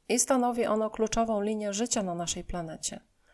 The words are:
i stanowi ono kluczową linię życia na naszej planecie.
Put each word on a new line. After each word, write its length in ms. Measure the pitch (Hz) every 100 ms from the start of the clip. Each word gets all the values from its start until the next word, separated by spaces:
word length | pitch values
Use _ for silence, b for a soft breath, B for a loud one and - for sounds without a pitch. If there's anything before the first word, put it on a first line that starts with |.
| _
i 100 | 240
stanowi 460 | - 262 247 233 214
ono 240 | 214 220
kluczową 520 | 214 220 - 226 214
linię 320 | 208 220 208
życia 300 | 196 240 240
na 120 | 190 170
naszej 280 | 185 -
planecie. 560 | 170 180 160 160 - - - _ b